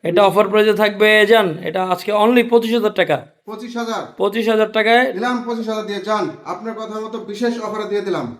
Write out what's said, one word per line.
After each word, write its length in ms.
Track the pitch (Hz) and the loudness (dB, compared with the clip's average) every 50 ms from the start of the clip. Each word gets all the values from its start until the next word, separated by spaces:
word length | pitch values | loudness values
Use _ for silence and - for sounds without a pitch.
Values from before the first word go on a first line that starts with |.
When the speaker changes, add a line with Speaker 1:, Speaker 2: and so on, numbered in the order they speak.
Speaker 1:
এটা 200 | - 170 170 190 202 196 | -4 0 2 4 4 4
অফার 160 | 180 196 208 190 | 4 4 2 4
প্রাইসে 260 | 196 214 214 220 208 180 | 4 2 4 4 4 2
থাকবে, 260 | 214 208 208 196 214 214 214 214 214 | 2 0 2 2 4 6 6 6 6
জান, 200 | 202 226 226 208 180 156 165 180 175 | 6 6 4 4 2 -2 -4 -8 -4
এটা 120 | 160 190 185 185 180 | -4 -2 -2 -2 -2
আজকে 160 | 180 - - 208 208 208 | -4 -2 -2 0 2 4
only 180 | 226 254 247 233 240 | 4 4 4 4 4
পঁচিশ 220 | 233 233 226 226 226 240 | 2 2 2 2 0 0
হাজার 160 | 208 214 - - | 0 0 0 0
টাকা। 160 | 175 156 151 120 - - _ _ _ | 0 0 0 -4 -4 -12 _ _ _
Speaker 2:
পঁচিশ 260 | - 214 214 240 240 240 | -16 -14 -14 -14 -10 -8
হাজার? 260 | 233 233 226 220 190 160 - - - | -8 -6 -6 -6 -8 -8 -10 -6 -4
Speaker 1:
পঁচিশ 300 | 190 202 196 226 220 220 | -2 -2 0 0 0 0
হাজার 200 | 220 214 220 214 | 2 2 0 0
টাকায়। 320 | 220 220 214 220 233 240 254 262 | 0 0 2 4 4 4 4 2
Speaker 2:
দিলাম 240 | - 185 226 247 247 240 - | -2 -4 -4 -2 -4 -4 -4
পঁচিশ 200 | 226 233 226 220 214 | -6 -6 -6 -4 -6
হাজার 160 | 220 214 214 | -6 -6 -6
দিয়ে, 140 | 214 202 196 185 208 | -6 -8 -8 -4 -4
যান, 160 | 214 208 190 143 - - - | -2 -2 -2 -4 -8 -10 -10
আপনার 300 | 151 180 190 214 226 226 220 | -10 -10 -8 -8 -10 -10 -10
কথা 160 | 220 214 214 214 | -12 -10 -10 -10
মতো 180 | 220 214 220 220 | -10 -8 -10 -12
বিশেষ 360 | - 208 208 202 240 233 233 226 214 | -10 -10 -8 -4 -4 -4 -4 -4 -8
অফারে 200 | 214 208 214 214 190 | -8 -8 -8 -6 -4
দিয়ে 120 | 202 208 | -4 -4
দিলাম 260 | 180 196 180 151 127 113 117 - | -4 -4 -6 -6 -6 -8 -12 -14